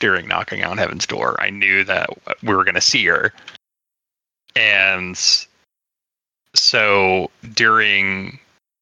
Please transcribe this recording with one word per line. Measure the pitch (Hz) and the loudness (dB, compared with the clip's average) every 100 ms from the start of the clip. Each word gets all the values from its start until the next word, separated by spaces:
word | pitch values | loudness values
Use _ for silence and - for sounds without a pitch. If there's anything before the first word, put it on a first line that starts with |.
during | 113 92 - | 0 0 -2
Knocking | 87 95 101 | -4 -4 -6
on | 87 98 | -6 -4
Heaven's | 92 - - | -4 -4 -6
Door, | - 60 - | -4 -4 -2
I | 98 | -2
knew | 101 98 95 | 2 2 4
that | 95 90 - - - - | 2 0 -2 -6 -10 -6
we | 113 | -2
were | 95 | 0
gonna | 95 90 | 2 0
see | - 135 90 | 2 2 2
her. | 85 104 - - - _ _ _ _ _ _ _ _ _ - | 2 0 -4 -20 -20 _ _ _ _ _ _ _ _ _ 0
And | 110 101 95 92 90 92 - - - _ _ _ _ _ _ _ _ _ _ | 2 4 2 0 -6 -4 0 0 -2 _ _ _ _ _ _ _ _ _ _
so | - - 123 107 101 92 92 82 _ 117 | -2 2 2 2 2 2 0 -2 _ -8
during | 107 113 110 104 98 98 95 95 135 _ _ _ _ | 0 2 2 2 0 -2 -4 -10 -16 _ _ _ _